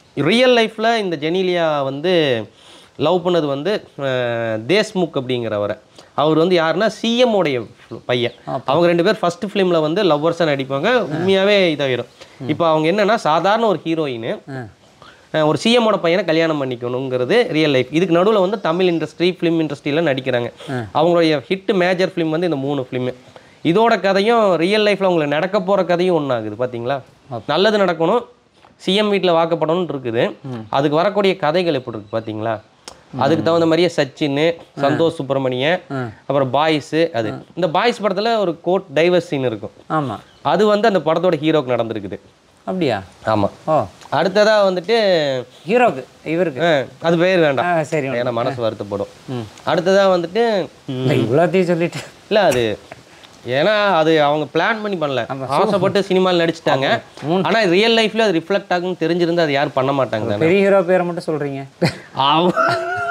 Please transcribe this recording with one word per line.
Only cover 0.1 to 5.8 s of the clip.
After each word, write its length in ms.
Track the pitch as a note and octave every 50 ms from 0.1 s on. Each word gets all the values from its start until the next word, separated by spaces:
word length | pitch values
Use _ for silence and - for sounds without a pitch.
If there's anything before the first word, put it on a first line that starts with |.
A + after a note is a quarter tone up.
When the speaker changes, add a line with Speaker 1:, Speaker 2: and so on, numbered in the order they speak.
| _
Speaker 1:
real 420 | - C#3 D3+ G#3+ A#3 B3+ B3+ B3
லைஃப்ல 380 | A#3 A3+ A3 A3 - A3 A3+ A#3
இந்த 220 | A3+ G#3 F#3 E3
ஜெனிலியா 680 | D3 D3 D#3+ E3+ F#3+ F#3+ F3+ F3+ F3 E3 D#3+ D3+ C#3+ C#3
வந்து 600 | C3+ C#3 C#3 D3 F3+ F#3 E3+ D#3 C#3 B2 A2+ G#2+ - - - - - - - - - _
love 320 | - B2+ D#3 F3+ F#3 E3 F#3
பண்ணது 180 | F3 E3+ D3+
வந்து, 380 | C#3+ C#3 C#3 D3 F#3 G#3+ F#3+ - - _ -
அஹ், 640 | C#3+ C3+ B2+ B2+ B2 A#2+ A#2+ A#2 A#2 A2+ A2 A2 A2 B2
தேஷ்முக் 460 | F3 G#3+ G#3+ G#3+ - F#3 F3 D#3 -
அப்படிங்கிறவரை. 640 | C#3+ B2+ B2 B2+ A#2+ A#2 A2 G#2 G#2 G#2 G2+ - -